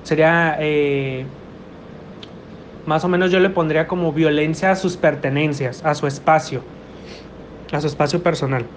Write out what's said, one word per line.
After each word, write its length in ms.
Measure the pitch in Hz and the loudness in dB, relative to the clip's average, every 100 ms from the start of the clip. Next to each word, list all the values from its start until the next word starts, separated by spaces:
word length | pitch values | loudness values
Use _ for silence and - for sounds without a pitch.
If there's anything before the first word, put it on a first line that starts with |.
Sería, 520 | - 156 156 170 165 151 | 0 4 6 6 2 2
eh, 640 | 151 151 147 139 135 131 135 - - - - - - 76 - - - - - - - - - | 0 2 2 0 -2 -6 -8 -14 -18 -18 -20 -18 -18 -18 -16 -16 -16 -18 -18 -18 -18 -14 -2
más 180 | 156 | 0
o 60 | 175 | 2
menos 200 | 180 185 | 2 4
yo 120 | 185 | 4
le 80 | 185 | 4
pondría 380 | 190 160 156 165 | 4 2 2 0
como 260 | 185 170 | 0 0
violencia 580 | 147 156 147 151 156 190 | 2 4 4 2 2 2
a 60 | 190 | 2
sus 180 | 185 - | 0 2
pertenencias, 880 | 160 147 143 139 151 139 131 123 | 0 2 -2 0 0 0 -4 -2
a 120 | 156 147 | -2 0
su 120 | 147 | -2
espacio, 540 | 139 - 156 156 131 - - - - - - - - - - - | -2 4 4 2 -8 -8 -18 -18 -18 -18 -16 -18 -18 -18 -16 -6
a 80 | 147 | -2
su 60 | 151 | -2
espacio 360 | 139 147 170 | 0 0 2
personal. 400 | 175 165 135 131 117 | 2 0 0 -2 -4